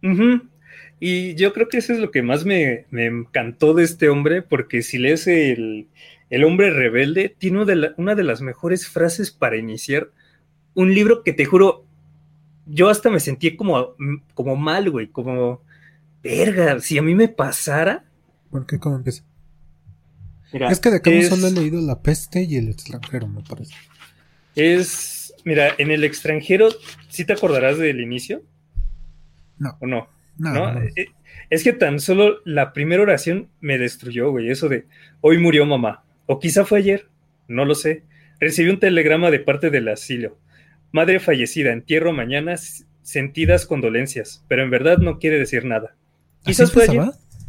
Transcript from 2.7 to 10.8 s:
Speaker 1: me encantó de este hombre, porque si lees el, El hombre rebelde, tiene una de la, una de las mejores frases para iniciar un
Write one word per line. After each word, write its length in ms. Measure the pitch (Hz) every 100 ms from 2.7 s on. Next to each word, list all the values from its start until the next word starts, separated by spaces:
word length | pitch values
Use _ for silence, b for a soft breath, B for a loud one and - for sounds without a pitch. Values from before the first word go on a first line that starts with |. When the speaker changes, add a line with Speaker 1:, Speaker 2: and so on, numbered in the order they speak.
| 113 -
Speaker 1:
me 160 | 120 117
encantó 680 | 120 117 131 117 117 151
de 80 | 160
este 260 | 170 170 151
hombre, 320 | 143 147 175
porque 400 | 175 135 - 120
si 160 | 113 127
lees 280 | 127 156 170
el, 640 | 170 143 120 113 107 107 b b b b
El 140 | 123
hombre 260 | 151 180 196
rebelde, 580 | 147 123 117 139 160 202 _
tiene 200 | 190 190
una 80 | 208
de 80 | 180
la, 180 | 151 -
una 180 | 180
de 80 | 208
las 180 | 165 117
mejores 460 | 131 120 170 180 -
frases 460 | - 165 170 202
para 240 | _ 127 113
iniciar 540 | 113 107 - 139 - _ _ _ _ _ _
un 160 | -